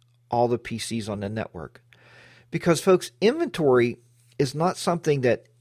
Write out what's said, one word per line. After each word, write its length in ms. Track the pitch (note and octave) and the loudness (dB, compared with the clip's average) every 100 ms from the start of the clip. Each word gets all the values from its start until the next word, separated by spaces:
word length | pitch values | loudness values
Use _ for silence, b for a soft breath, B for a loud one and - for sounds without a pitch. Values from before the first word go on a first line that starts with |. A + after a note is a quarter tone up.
| _ _ - | _ _ -6
all 180 | A#2+ A#2+ | 0 0
the 120 | A#2+ | 0
P 180 | - A2+ | -6 -10
Cs 320 | - A2+ G#2 | -6 -8 -6
on 120 | G2 | -6
the 80 | G2 | -6
network. 540 | A2 - F2 D#2 - _ b b b b b b | -6 -8 -10 -16 -18 _ b b b b b b
Because, 280 | E3 - D#3 | -4 0 0
folks, 320 | - F3+ - - | 4 2 2 -2
inventory 800 | G3+ D#4 E4 - D3 B2 A#2+ A2+ _ _ _ - | 0 2 -2 0 4 4 4 -2 _ _ _ -4
is 160 | C#3 | -4
not 240 | D3 F3 - | 0 -2 -2
something 440 | - E3+ E3 C#3+ | -2 -2 0 2
that 240 | B2 G#2+ - _ | 2 0 -4 _